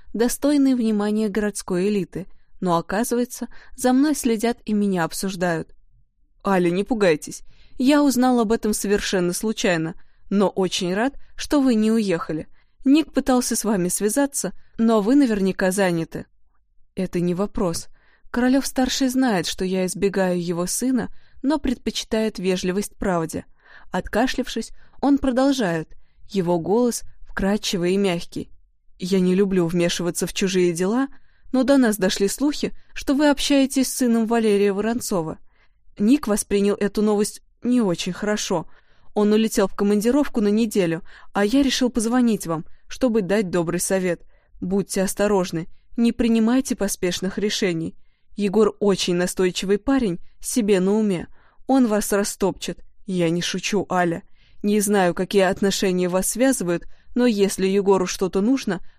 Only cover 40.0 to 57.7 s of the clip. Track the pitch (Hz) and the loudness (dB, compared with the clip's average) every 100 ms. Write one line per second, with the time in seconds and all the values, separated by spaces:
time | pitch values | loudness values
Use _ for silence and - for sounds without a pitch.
40 | 220 277 277 247 208 208 233 214 175 165 | 2 2 0 0 2 2 2 0 0 -2
41 | - - - 196 208 269 269 - 247 - | -8 -18 -6 -2 2 2 2 2 0 0
42 | 214 247 233 202 165 160 - - - - | 0 2 2 2 -2 -6 -8 -14 -16 -2
43 | 254 220 175 202 185 175 165 175 - 190 | 0 2 2 0 0 -2 -2 -2 -2 0
44 | 185 165 - - _ - 180 196 - 202 | 0 -4 -8 -20 _ -10 -2 -2 -2 -2
45 | 185 - 202 202 180 160 175 - - - | -2 0 2 2 0 -4 -8 -14 -10 0
46 | 233 226 233 226 220 262 - - 202 - | 0 2 2 2 4 2 0 -2 -4 -2
47 | 180 175 185 - 208 - 190 165 165 - | -4 -4 -4 -4 -4 -2 -2 -2 -6 -10
48 | - _ _ - 202 208 214 - 202 185 | -20 _ _ -6 0 2 2 2 0 0
49 | - 175 180 - 185 - 190 202 - 269 | 0 0 -2 0 -2 -2 -2 -2 0 0
50 | 226 170 - - - 254 208 190 185 214 | 0 -2 -8 -12 -6 -2 2 4 4 2
51 | 214 170 - - - - - 262 240 208 | 0 -2 -6 -16 -20 -12 0 2 4 2
52 | - 202 208 - 190 - - - - - | 0 0 -2 -2 -2 -2 -8 -12 -16 -16
53 | - 185 170 170 - 185 - 202 - 185 | -8 -2 0 0 -4 -4 -2 -2 0 0
54 | 175 165 - - - - 208 208 202 202 | 0 -2 -8 -20 -20 -6 0 0 2 2
55 | 180 170 185 202 185 190 202 - 196 180 | 2 0 0 2 2 2 0 0 0 0
56 | 180 185 185 214 262 254 175 170 - - | 0 0 -2 0 2 2 -2 -4 -6 -16
57 | - 240 247 202 196 - 190 | -8 0 2 2 0 0 0